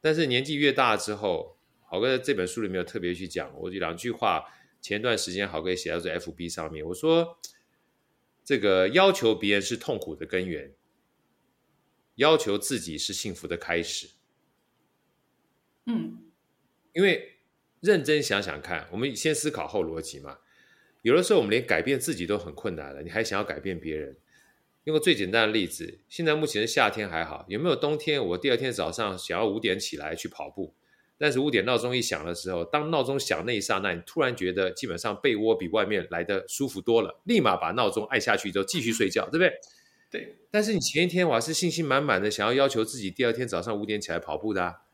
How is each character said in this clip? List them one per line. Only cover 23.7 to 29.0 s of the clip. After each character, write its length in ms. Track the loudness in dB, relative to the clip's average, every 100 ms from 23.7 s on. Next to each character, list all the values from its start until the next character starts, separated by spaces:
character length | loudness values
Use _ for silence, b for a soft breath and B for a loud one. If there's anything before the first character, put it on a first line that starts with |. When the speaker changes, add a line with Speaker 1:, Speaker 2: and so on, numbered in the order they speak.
| -6
Speaker 1:
别 160 | -6 -6
人？ 200 | -8 -12 _ b b b b _
用 100 | -2
个 60 | 0
最 160 | 2 2
简 120 | 2
单 200 | 2 4
的 40 |
例 140 | 2 0
子， 320 | -4 -12 -14 _
现 160 | -4
在 120 | 0 2
目 100 | 0
前 160 | 0
是 100 | 0
夏 160 | 4 2
天 200 | 2 -4
还 160 | -4
好， 200 | -4 -8 -8
有 100 | -4
没 100 | 0
有 60 |
冬 240 | 0 0 0
天 260 | 0 -2
我 140 | 0 0
第 140 | 2
二 40 | 2
天 160 | 0
早 200 | -2 -4
上 260 | -2